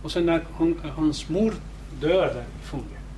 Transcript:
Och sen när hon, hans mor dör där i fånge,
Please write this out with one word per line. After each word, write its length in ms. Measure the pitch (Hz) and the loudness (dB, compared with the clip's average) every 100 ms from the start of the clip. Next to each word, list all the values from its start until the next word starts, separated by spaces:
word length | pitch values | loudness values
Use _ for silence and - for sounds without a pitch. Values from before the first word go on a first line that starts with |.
Och 80 | 320 | -2
sen 140 | 349 339 | 0 4
när 200 | 330 311 | 2 0
hon, 300 | - 170 170 151 143 | 2 2 2 -4 2
hans 340 | 156 147 - | 2 2 -2
mor 240 | 170 220 208 - - - 131 | 2 2 2 -10 -12 -12 -4
dör 260 | 147 185 156 | 4 4 4
där 120 | 123 120 - | 0 -8 -12
i 20 | - | -8
fånge, 340 | - - - - | -8 -8 -12 -12